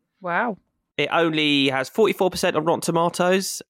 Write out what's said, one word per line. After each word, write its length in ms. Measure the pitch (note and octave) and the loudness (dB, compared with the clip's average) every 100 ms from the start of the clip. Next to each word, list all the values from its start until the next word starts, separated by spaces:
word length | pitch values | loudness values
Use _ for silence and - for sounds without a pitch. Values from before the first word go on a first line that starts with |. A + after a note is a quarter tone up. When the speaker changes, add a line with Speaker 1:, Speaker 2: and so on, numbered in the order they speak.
| _ _ | _ _
Speaker 1:
Wow. 380 | F3+ F3 A#3+ F#3+ _ _ _ - | -6 -4 -4 -8 _ _ _ -6
Speaker 2:
It 120 | C#3+ | 0
only 580 | E3+ E3+ D#3 D3+ C#3+ C3+ | 2 2 2 2 2 2
has 200 | C3 C3 | 0 -4
forty-four 420 | - G#3+ - F#3 | 0 0 2 0
percent 240 | - F#3 D#3 | 0 -2 0
on 80 | D#3+ | -2
Rotten 160 | C#3 | -2
Tomatoes, 800 | - E3 E3+ - F3+ F#3+ F#3+ - - | 0 0 0 0 2 2 -2 -10 -10